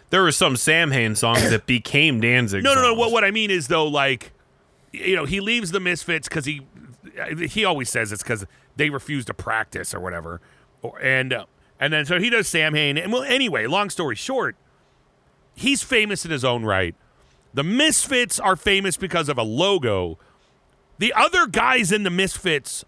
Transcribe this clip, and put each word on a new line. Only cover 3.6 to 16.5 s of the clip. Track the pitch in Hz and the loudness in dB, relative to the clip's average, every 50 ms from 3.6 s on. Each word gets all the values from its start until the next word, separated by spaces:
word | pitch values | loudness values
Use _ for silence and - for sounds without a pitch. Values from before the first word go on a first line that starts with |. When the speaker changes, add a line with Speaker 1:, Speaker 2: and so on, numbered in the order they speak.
| 139 120 | -2 0
Speaker 2:
though, | 170 160 156 156 | 0 2 2 2
like, | 147 143 139 139 131 117 - - - _ _ _ _ _ _ _ _ _ _ _ | 2 0 0 0 0 -2 -6 -12 -20 _ _ _ _ _ _ _ _ _ _ _
you | - - - 180 190 | -14 -6 -2 0 0
know, | 170 151 | 0 0
he | 135 170 196 | -2 -4 -4
leaves | 196 214 233 240 220 165 | -2 0 -2 -2 -2 -2
the | 170 196 | -4 -2
Misfits | 185 180 175 156 - - 170 156 - - | -2 -2 -4 -4 -4 -4 -4 -4 -4 -4
'cause | - 165 127 | -6 -4 -4
he, | 139 151 143 135 - - - - 139 120 - - - - - 147 156 160 160 170 147 | -4 -6 -8 -10 -18 -20 -20 -20 -20 -20 -20 -20 -18 -12 -10 -8 -8 -6 -6 -6 -4
he | - 220 214 | -2 0 0
always | 190 170 143 127 - | 2 0 0 -2 -4
says | - 123 113 104 | -2 -2 -2 -2
it's | 104 104 - | -4 -6 -6
'cause | - 120 107 95 - _ _ _ _ _ | -4 -4 -4 -6 -10 _ _ _ _ _
they | - 151 151 | -2 -2 -2
refuse | 143 131 - - 151 139 113 | -2 -4 -6 -6 -6 -6 -6
to | - 104 | -6 -8
practice | - - - 113 110 110 - - 90 85 - - | -8 -6 -4 -2 -2 -2 -4 -8 -10 -10 -8 -8
or | 92 | -8
whatever. | 90 92 87 85 82 82 85 87 - _ _ _ _ _ _ _ | -8 -8 -8 -8 -10 -10 -12 -14 -16 _ _ _ _ _ _ _
Or, | - 120 - - | -14 -14 -10 -4
and, | 143 131 131 131 131 131 131 | -2 0 0 0 0 -2 -4
uh, | 110 95 - _ _ _ _ _ - | -6 -8 -10 _ _ _ _ _ -4
and | 131 147 156 | -2 0 0
then | 151 147 | 0 0
so | 135 180 170 | 0 0 0
he | 190 240 | 0 2
does | 240 240 202 - | 2 0 0 0
Samhain. | - 170 156 156 151 151 151 143 143 151 | 0 0 0 2 2 0 0 0 0 -2
And, | 175 190 | -2 -2
well, | 226 247 269 | -2 -2 0
anyway, | 277 247 269 269 233 151 117 107 120 | 0 0 0 0 0 0 0 0 0
long | 160 196 208 196 | 0 0 -2 -2
story | - - 170 139 113 | -4 -4 -4 -4 -4
short, | - - - 262 262 196 127 101 _ _ _ _ _ _ _ _ _ _ _ _ _ _ _ _ _ _ _ _ | -6 -6 -4 -4 -2 -2 -4 -6 _ _ _ _ _ _ _ _ _ _ _ _ _ _ _ _ _ _ _ _
he's | - - 262 285 - - | -4 -2 0 0 0 0
famous | - 262 226 214 208 202 - - | 0 0 0 0 0 -2 -6 -6
in | 170 | -6
his | 160 135 123 | -4 -2 0
own | 131 | 0